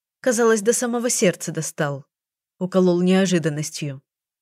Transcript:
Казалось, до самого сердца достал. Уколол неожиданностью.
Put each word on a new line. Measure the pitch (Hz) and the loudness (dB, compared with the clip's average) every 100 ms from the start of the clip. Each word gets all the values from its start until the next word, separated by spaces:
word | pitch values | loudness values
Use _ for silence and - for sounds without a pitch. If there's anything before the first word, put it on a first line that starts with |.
| _ _ | _ _
Казалось, | 262 226 233 220 | -2 2 2 2
до | 208 | 2
самого | 233 247 240 240 | 0 -2 -2 -2
сердца | - 185 165 - | 2 0 0 -6
достал. | 160 151 - 147 139 - _ _ _ _ _ | -6 -8 -4 -4 -4 -12 _ _ _ _ _
Уколол | 185 190 185 175 | -2 2 4 4
неожиданностью. | 180 185 190 180 156 147 151 - 147 135 _ _ _ _ | 4 4 2 0 0 -4 -8 -8 -10 -10 _ _ _ _